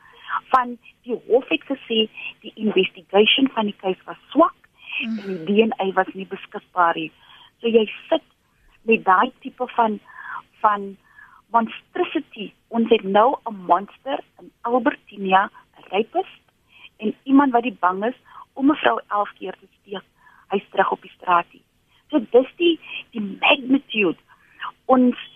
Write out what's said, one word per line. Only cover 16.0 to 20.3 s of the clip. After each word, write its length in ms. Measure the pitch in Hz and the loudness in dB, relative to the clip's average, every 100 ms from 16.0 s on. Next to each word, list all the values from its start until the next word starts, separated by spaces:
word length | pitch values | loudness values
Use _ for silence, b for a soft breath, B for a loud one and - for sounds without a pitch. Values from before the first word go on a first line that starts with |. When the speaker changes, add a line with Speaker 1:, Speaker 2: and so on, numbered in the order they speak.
| 233 339 381 - _ _ _ b b _ | -2 -4 -6 -10 _ _ _ b b _
Speaker 1:
en 180 | 220 - | -8 -8
iemand 300 | 269 269 277 | 2 4 4
wat 100 | 240 | 2
die 140 | 240 190 | 0 -2
bang 240 | 180 190 | -2 0
is 100 | 220 - B B B | -4 -6 B B B
om 180 | - 269 | -2 0
'n 60 | 302 | 2
vrou 240 | - 226 - | 0 0 -4
elf 220 | 208 - - | -4 -4 -6
keer 140 | - | -12
te 140 | - _ _ | -12 _ _
steek. 220 | - 196 _ _ b | -14 -14 _ _ b